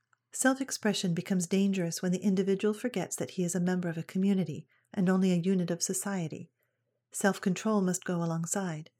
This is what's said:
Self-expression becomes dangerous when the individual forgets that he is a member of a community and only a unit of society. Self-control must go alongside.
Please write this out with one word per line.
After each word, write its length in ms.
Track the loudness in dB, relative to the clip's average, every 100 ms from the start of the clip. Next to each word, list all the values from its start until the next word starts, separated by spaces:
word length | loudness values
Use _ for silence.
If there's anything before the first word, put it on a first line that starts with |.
| _ _ _
Self-expression 840 | 0 2 2 -4 -2 -2 0 0
becomes 340 | -2 0 -2 0
dangerous 540 | 2 2 0 -2 -2
when 100 | -2
the 120 | 0
individual 500 | 2 2 2 2 0
forgets 420 | 0 -4 -4 -4 -4
that 160 | -6
he 120 | -2
is 120 | -2 0
a 40 |
member 300 | 0 0 -2
of 80 | -4
a 60 |
community 640 | -4 0 2 2 0 -6 -14 _ _
and 160 | 0 2
only 220 | 4 4
a 40 | 4
unit 360 | 2 2 0
of 100 | -2
society. 680 | -2 -4 -4 -4 -6 -8 -16 _ _ _ _ _ _
Self-control 680 | 0 2 2 0 0 2 2
must 240 | 2 0 -2
go 120 | -2
alongside. 640 | -2 -2 -2 -4 -4 -6 -10